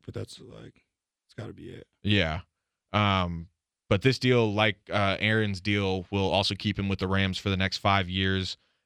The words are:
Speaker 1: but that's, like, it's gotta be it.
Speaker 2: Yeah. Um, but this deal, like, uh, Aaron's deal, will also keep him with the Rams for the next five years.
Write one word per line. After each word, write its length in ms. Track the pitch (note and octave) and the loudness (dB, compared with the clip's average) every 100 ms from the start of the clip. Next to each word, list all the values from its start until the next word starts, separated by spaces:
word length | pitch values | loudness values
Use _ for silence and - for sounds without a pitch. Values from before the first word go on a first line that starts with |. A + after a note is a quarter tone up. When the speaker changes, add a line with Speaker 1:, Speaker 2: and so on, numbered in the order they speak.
| - | -12
Speaker 1:
but 80 | |
that's, 260 | A2 G2+ - | -12 -12 -14
like, 440 | G2+ G#2+ - - _ _ _ _ _ | -20 -20 -20 -20 _ _ _ _ _
it's 80 | - | -14
gotta 160 | G#2+ | -14
be 180 | F#2+ F2 | -14 -16
it. 180 | - - _ | -18 -20 _
Speaker 2:
Yeah. 380 | G2 G#2 E2 D#2 - _ _ _ _ | 0 0 0 -4 -10 _ _ _ _
Um, 540 | G#2 G#2 F#2+ F2 E2+ E2+ _ _ _ - | 0 2 2 0 -4 -10 _ _ _ -2
but 140 | G2+ | 2
this 160 | C3 B2 | 2 2
deal, 340 | B2+ B2 A2 | 2 4 4
like, 240 | G2+ A2 G2+ - | 2 0 0 -4
uh, 260 | F#2+ G2 F#2+ | 0 0 2
Aaron's 420 | G#2 A2 G#2 F#2 | 2 2 0 -2
deal, 440 | G2+ G#2 G2 F#2+ F2+ | 0 0 0 -2 -2
will 180 | G2 F#2+ | 0 2
also 240 | F#2 G2+ | 2 2
keep 240 | G2+ G#2+ G2 | 0 -2 -2
him 120 | G2 | -2
with 100 | F#2+ | -2
the 80 | F#2+ | 0
Rams 320 | F#2+ F#2+ F2+ | 2 0 0
for 100 | G2+ | -2
the 80 | F#2+ | 0
next 200 | F#2+ - | 0 0
five 300 | G#2 G2 F2+ | 2 2 0
years. 500 | F#2 F#2+ F#2+ F#2 - _ _ | 0 0 0 -2 -8 _ _